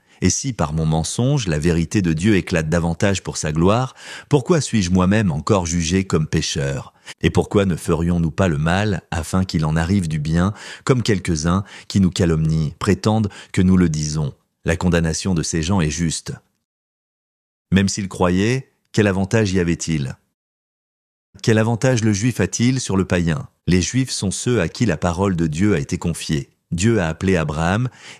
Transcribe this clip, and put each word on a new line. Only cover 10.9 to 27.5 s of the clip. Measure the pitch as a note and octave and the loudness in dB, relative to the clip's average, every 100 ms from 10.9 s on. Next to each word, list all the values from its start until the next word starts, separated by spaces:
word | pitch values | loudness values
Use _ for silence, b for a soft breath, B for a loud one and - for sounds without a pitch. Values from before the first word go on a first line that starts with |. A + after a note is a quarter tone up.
| B2+ | 0
quelques-uns | A2+ F#2+ - D#2 E2 F#2 G2+ B B | 0 -2 0 -2 0 -2 -4 B B
qui | G#2 | 2
nous | F#2 | 2
calomnient | - E2+ D#2+ D#2+ D#2+ D2+ - | 2 2 2 2 0 -2 -2
prétendent | - F#2 A2 A2 G#2 B B | -2 0 0 0 -2 B B
que | - | 0
nous | F#2 F#2 | 4 4
le | F2 | 2
disons ? | D#2 D2+ D#2 C#2+ - _ _ | 0 -4 -4 -6 -8 _ _
La | - E2 | -4 -2
condamnation | F2+ E2+ E2 E2 G2 | 0 2 0 -2 -2
de | E2+ | -2
ces | D2+ E2+ | -2 -4
gens | D#2+ G2+ | 0 0
est | D#2 | 0
juste. | D2 E2+ - - C2+ _ _ _ _ _ _ _ _ _ _ _ _ _ | 0 -4 -4 -10 -16 _ _ _ _ _ _ _ _ _ _ _ _ _
Même | F#2+ G2 | 2 2
s'ils | - F#2+ | -2 -6
croyaient, | - F2+ F#2 G#2+ C3 - _ _ | 0 2 2 2 0 -4 _ _
quel | - G#2 | 2 2
avantage | F#2+ F#2+ A2+ G#2 | 2 0 0 2
y | F#2 | 2
avait-il ? | F2 E2+ - D#2+ C2 - _ _ _ _ _ _ _ _ _ _ _ - | 0 -2 -2 -4 -4 -10 _ _ _ _ _ _ _ _ _ _ _ -4
Quel | - A2 | 2 4
avantage | A2 A#2 C3 B2 | 2 2 2 2
le | A2 | 2
juif | G2+ B2 A2 | 2 0 0
a-t-il | F#2 - A#2+ C3 | -2 2 0 0
sur | - F#2+ | 0 0
le | |
païen ? | F2+ F2+ E2 D2 - _ - | 2 2 0 -2 -6 _ 0
Les | F2+ | 0
juifs | F2 B2+ B2+ | 2 -2 -4
sont | - G2+ | -4 -6
ceux | - B2 A#2+ | -4 0 0
à | E2 | 0
qui | - A2+ | 0 0
la | D#2 | 0
parole | F2+ E2 G2+ E2+ | 0 0 0 2
de | E2 | 0
Dieu | D2 G#2 | 0 2
a | F2+ | 0
été | - F2+ | -2 -4
confiée. | E2+ D#2 - D2+ - _ _ | -4 -6 -4 -4 -4 _ _
Dieu | F2 A2 A2 | -2 2 2
a | E2 | 0
appelé | D#2+ F#2+ F2+ | -2 0 0
Abraham | D2+ | 0